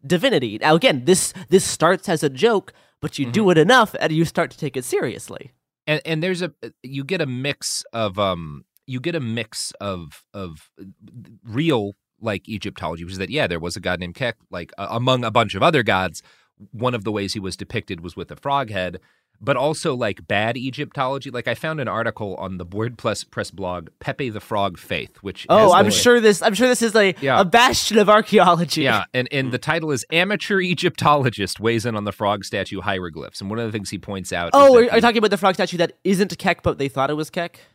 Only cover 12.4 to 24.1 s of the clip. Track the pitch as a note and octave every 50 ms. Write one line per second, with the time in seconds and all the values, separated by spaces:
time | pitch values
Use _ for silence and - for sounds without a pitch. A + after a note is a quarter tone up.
12.4 | _ - A2+ G2 - G2+ - - F2 D#2 E2+ E2 E2+ F2 F#2+ F#2 G2 F2 A#2 D3+
13.4 | C3+ F2 F2 E2 D#2+ F2+ E2+ G#2 F2 F#2 F2+ E2+ F2+ E2+ E2+ - C3+ A#2+ A2+ _
14.4 | _ _ F#2+ F2+ E2+ _ - - G2+ - - A#2 B2 C3 B2+ B2+ A#2+ A2+ G#2+ A#2
15.4 | A2+ G2+ F#2+ F#2+ A#2+ E3+ E3 C3+ A2+ G#2+ G#2 F#2 F#2 F2+ D#2 - _ _ _ _
16.4 | _ _ _ _ G2+ _ - G#2+ A#2+ B2+ B2 A2+ F#2+ A2 G#2 G#2 G2+ F#2+ - G#2+
17.4 | F#2+ F#2+ F2 - G2+ _ - A2 - - G2 E2 E2+ F2 - F#2+ E2+ _ D#2 -
18.4 | _ C#3+ C#3 C#3 C3 A2 G#2 F#2+ F#2 F2+ E2+ F#2 _ _ _ _ _ _ _ _
19.4 | A2 C3 C#3 B2 C3 D3+ D#3 - - E3 C3 B2 A#2+ G#2 G2 - E2 - G#2 G2+
20.4 | G#2+ A2+ B2 C3 B2 C3+ A#2+ C#3+ D3 - _ C#3+ C3 B2+ C#3 C#3 A#2+ C#3 A#2 B2
21.4 | A#2 B2+ A#2 - - D#3 D#3+ D3+ B2+ A2 F#2+ A2 A2+ A2+ - - A2 G2+ F#2 -
22.4 | F#2+ F#2 F#2 F2+ F2+ F2 F#2+ G#2 A2+ B2 A#2+ - - A#2 G#2 - - _ _ A#2+
23.4 | G2+ - - - G2 F2+ F2+ F2 E2 - _ _ - C#3